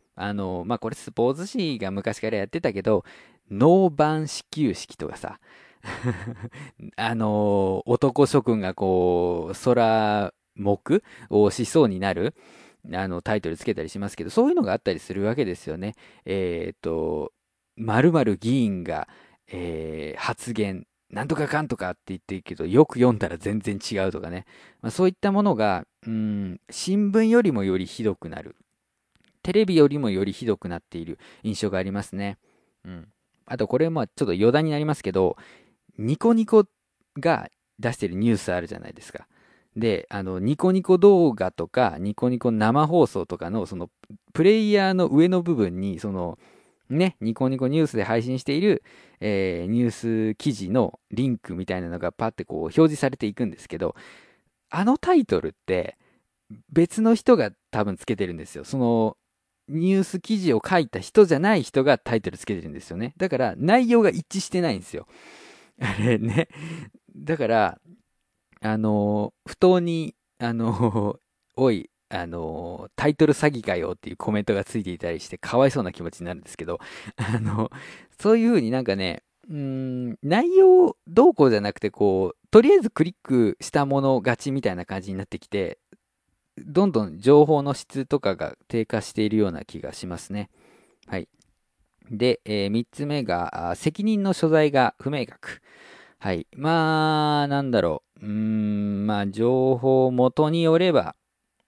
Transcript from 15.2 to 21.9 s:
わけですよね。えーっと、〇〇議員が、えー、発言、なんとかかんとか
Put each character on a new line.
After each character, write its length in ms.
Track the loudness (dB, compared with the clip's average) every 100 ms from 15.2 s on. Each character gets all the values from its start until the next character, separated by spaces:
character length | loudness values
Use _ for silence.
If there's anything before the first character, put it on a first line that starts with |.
わ 120 | -4
け 100 | -2
で 100 | -4
す 140 | -4 -10
よ 80 | -8
ね。 180 | -8 -12 -20 _
え 440 | -8 -6 -4 -6 -8
ー 20 |
っ 40 | -10
と、 520 | -6 -4 -4 -6 -8 _ _ _ _ -12
〇 360 | -2 2 4
〇 240 | 4 0 0
議 220 | 0 0
員 260 | 0 -2
が、 240 | -6 -8 -8 -16 _ _ _
え 640 | -12 -8 -8 -8 -10 -10 -8
ー、 40 |
発 320 | -8 -8 -8
言、 340 | -4 -4 -6 -14 _ _
な 140 | -10
ん 40 | -4
と 80 | -4
か 120 | -2
か 140 | -2
ん 60 | -4
と 80 | -6
か 140 | -6